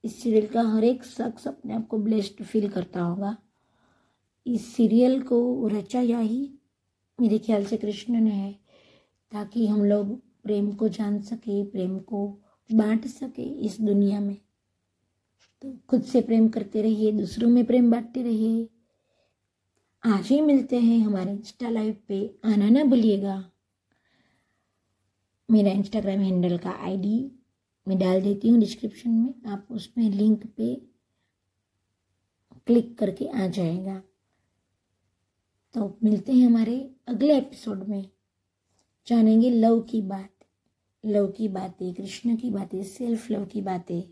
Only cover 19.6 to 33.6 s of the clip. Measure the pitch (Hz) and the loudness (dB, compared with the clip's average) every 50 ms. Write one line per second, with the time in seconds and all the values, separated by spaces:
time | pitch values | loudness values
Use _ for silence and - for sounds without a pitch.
19.6 | _ _ _ _ _ _ _ _ - 233 208 196 175 - 262 285 311 302 285 269 | _ _ _ _ _ _ _ _ 0 0 0 0 2 0 2 2 4 4 4 2
20.6 | 240 - 254 240 240 233 233 233 220 214 208 185 185 190 202 202 226 - - _ | 2 0 0 2 4 4 4 4 2 2 0 -2 -4 -4 -6 -8 -10 -14 -14 _
21.6 | 247 233 226 220 214 214 220 - _ _ 202 196 202 226 - _ - 220 214 208 | -8 -4 -4 -2 -2 -4 -6 -8 _ _ -6 -6 -6 -8 -10 _ -2 0 2 2
22.6 | 202 208 233 277 302 269 247 240 220 226 202 196 196 196 190 190 190 180 _ _ | 4 6 6 6 6 4 4 4 4 2 2 2 -2 -4 -6 -8 -10 -16 _ _
23.6 | _ _ _ _ _ _ _ _ _ _ _ _ _ _ _ _ _ _ _ _ | _ _ _ _ _ _ _ _ _ _ _ _ _ _ _ _ _ _ _ _
24.6 | _ _ _ _ _ _ _ _ _ _ _ _ _ _ _ _ _ _ 226 214 | _ _ _ _ _ _ _ _ _ _ _ _ _ _ _ _ _ _ 4 4
25.6 | 202 202 190 202 202 - - 220 202 196 190 196 196 190 185 180 175 180 175 175 | 4 4 2 0 -4 -2 -4 -4 -2 -2 -2 0 0 0 0 0 0 0 -2 -2
26.6 | - 185 180 - - 175 190 190 190 202 214 233 269 277 - _ _ _ _ _ | -4 -8 -10 -8 -8 -6 -6 -4 -2 -2 -2 -2 -4 -6 -12 _ _ _ _ _
27.6 | _ _ _ _ _ 190 196 185 190 185 185 190 190 202 202 196 - 226 240 233 | _ _ _ _ _ -4 -2 0 2 2 2 2 2 0 -2 0 4 4 6 6
28.6 | 208 196 - - - 214 - - - 240 226 226 233 262 277 - - 220 202 196 | 4 2 -2 -8 -8 -10 -10 -8 -4 -2 0 0 0 0 -4 -10 -12 -10 -10 -10
29.6 | - _ - 214 - - _ 247 226 214 196 196 208 220 214 214 - - _ - | -12 _ -12 -12 -12 -8 _ 0 0 0 2 2 2 2 2 2 -2 -14 _ -6
30.6 | 220 233 254 262 - _ _ _ _ _ _ _ _ _ _ _ _ _ _ _ | -6 -6 -6 -8 -12 _ _ _ _ _ _ _ _ _ _ _ _ _ _ _
31.6 | _ _ _ _ _ _ _ _ _ _ _ _ _ _ _ _ _ _ _ - | _ _ _ _ _ _ _ _ _ _ _ _ _ _ _ _ _ _ _ -18
32.6 | _ - 240 240 226 - - - 220 190 185 - - 311 - 233 190 185 - 196 | _ 2 2 2 2 0 -6 -4 -4 -4 -4 -6 -10 -8 -4 -4 -4 -4 -2 -2